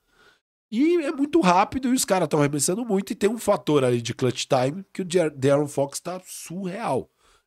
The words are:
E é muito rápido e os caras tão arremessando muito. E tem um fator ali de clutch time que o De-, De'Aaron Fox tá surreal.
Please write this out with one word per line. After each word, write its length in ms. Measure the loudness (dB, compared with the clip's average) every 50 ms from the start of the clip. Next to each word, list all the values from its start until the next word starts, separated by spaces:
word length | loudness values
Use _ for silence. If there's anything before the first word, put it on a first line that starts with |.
| _ _ _ _ _ _ _ _ _ _ _ _ _ _
E 280 | 0 2 2 4 2 2
é 120 | 0 -2
muito 300 | -2 -2 -2 2 2 2
rápido 480 | 4 6 4 4 4 2 -2 -4 0 0
e 40 |
os 120 | 0 0 2
caras 240 | 0 0 0 2 0
tão 100 | 2 2
arremessando 460 | 2 2 2 0 0 0 0 -2 -2
muito. 280 | 0 -2 -2 -2 -4
E 40 | -4
tem 120 | -2 0 0
um 80 | 0
fator 460 | 0 0 0 0 0 2 2 2 4
ali 180 | 4 2 2 0
de 140 | -2 -6 -4
clutch 320 | -2 -2 -2 -2 -2 -2
time 380 | 0 0 2 2 0 -2 -6 -12 _
que 100 | _ -8
o 20 | -6
De-, 240 | 0 0 0 0 0
De'Aaron 360 | -2 0 2 4 4 4 2
Fox 320 | -2 -2 -4 -4 -4 -6 -10
tá 240 | -10 -10 -12 -12 -14
surreal. 840 | -16 -18 -16 -14 -12 -10 -8 -8 -8 -8 -6 -4 -4 -4 -4 -6 -8 _ _ _ _ _ _ _